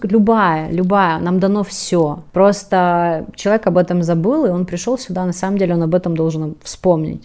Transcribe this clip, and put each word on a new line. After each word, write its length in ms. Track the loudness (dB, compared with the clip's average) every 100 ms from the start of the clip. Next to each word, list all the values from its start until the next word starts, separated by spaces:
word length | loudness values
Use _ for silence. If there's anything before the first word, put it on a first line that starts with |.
любая, 680 | 0 2 4 2 2 0 -2
любая, 480 | -2 0 2 2 0
нам 200 | 0 0
дано 220 | 0 0
всё. 560 | -2 -6 -2 0 0 -2 -4
Просто 920 | 2 4 2 0 0 2 2 0 -2 -6 -6
человек 300 | 0 0 2
об 120 | 2
этом 240 | 2 0
забыл, 420 | 0 0 0 2
и 60 | 0
он 160 | 0 -4
пришёл 320 | -4 -4 -4
сюда, 260 | -4 -4
на 80 | -4
самом 240 | -4 -2 0
деле 160 | 0
он 80 | 0
об 120 | 0
этом 200 | 0 0
должен 400 | -2 -2 -2 -6 -8
вспомнить. 600 | -14 -2 0 0 -2 -8